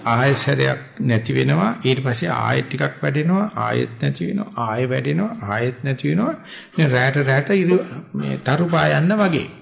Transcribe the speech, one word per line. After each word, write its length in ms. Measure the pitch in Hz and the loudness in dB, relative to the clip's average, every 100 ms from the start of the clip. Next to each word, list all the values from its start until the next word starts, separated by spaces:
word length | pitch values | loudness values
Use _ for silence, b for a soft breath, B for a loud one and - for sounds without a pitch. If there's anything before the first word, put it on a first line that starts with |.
ආයසරයක් 760 | 117 117 135 135 - 139 135 131 - - | 0 2 4 2 2 2 2 0 -8 -4
නැති 360 | - 113 - | 0 0 0
වෙනවා, 360 | 131 135 151 202 233 | 0 2 2 2 0
ඊට 200 | 131 131 | 0 0
පස්සේ 280 | 131 120 170 | 0 -2 -2
ආයෙත් 360 | 120 110 127 131 | -2 0 0 -2
ටිකක් 280 | 135 143 - | -4 -4 -2
වැඩෙනවා, 480 | 147 143 160 190 214 | -2 0 2 2 0
ආයෙත් 400 | - 113 117 123 - | -2 -2 0 -2 -2
නැති 240 | 143 139 | -4 -2
වෙනවා, 280 | 170 - - - | -4 -4 -4 -4
ආයෙ 240 | 113 110 127 | -4 -2 0
වැඩෙනවා, 460 | 131 131 78 104 - 101 | 0 0 0 -2 -4 -4
ආයෙත් 380 | 107 123 123 | -2 -2 -4
නැති 220 | 139 131 143 | -4 -2 0
වෙනවා. 280 | 165 247 311 B B B | 0 0 -4 B B B
මේ 160 | - 156 | 0 2
රැට 300 | 127 131 143 | 4 2 2
රැට 280 | 135 135 139 | 2 2 2
ඉරු-, 340 | 196 175 185 - 123 - | 2 4 2 0 -12 -10
මේ 260 | 139 139 135 | -6 -4 -4
තරු 260 | - 147 170 | 0 0 2
පායන්න 460 | 165 151 147 165 | 2 2 4 2
වගේ. 340 | 214 196 147 - - | 2 2 0 -4 -12